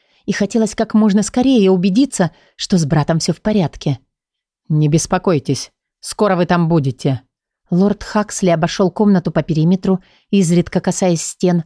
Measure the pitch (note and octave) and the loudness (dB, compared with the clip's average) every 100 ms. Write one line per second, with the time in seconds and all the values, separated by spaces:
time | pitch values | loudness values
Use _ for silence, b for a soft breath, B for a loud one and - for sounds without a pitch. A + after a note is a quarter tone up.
0 | _ _ - - G3 A#3 G#3+ - - G#3+ | _ _ -8 -4 -2 0 -2 -2 -2 2
1 | G#3+ G3+ G3+ B3 C4 B3+ F#3+ F#3 G3 G3 | 2 2 0 0 2 4 4 2 2 2
2 | C#4 - E3+ b b b - F#3 D3+ D#3 | 0 0 -4 b b b -2 0 2 0
3 | D3 E3 - E3 G#3+ G#3+ D#3 - D3+ C3 | 0 -2 -2 -4 -2 0 -2 -4 -6 -6
4 | _ _ _ _ _ _ - D3+ D3+ D#3+ | _ _ _ _ _ _ -4 0 2 0
5 | - F#3 G3 D#3 - C3+ - _ _ _ | 0 -2 0 -2 -2 -6 -6 _ _ _
6 | - - G#3 F3+ F3 F3 D#3+ E3 C3+ - | -16 -4 0 0 0 0 2 0 0 -4
7 | C#3+ C3 _ _ _ _ - F3 G3+ G3+ | -4 -4 _ _ _ _ -4 0 0 -2
8 | - - D4+ - F#3 E3 D#3+ - F#3 - | -4 -4 -4 -2 0 0 -2 0 -2 0
9 | G#3 F#3 E3 D#3+ - D#3 D#3+ F#3 - F#3 | 2 2 0 -4 -2 0 0 0 0 -2
10 | b b b G3 E3+ F3 E3+ F3+ F#3 - | b b b 0 2 2 0 -2 -2 -2
11 | F#3 E3 - - F3+ F3 | 0 -2 -4 -2 0 0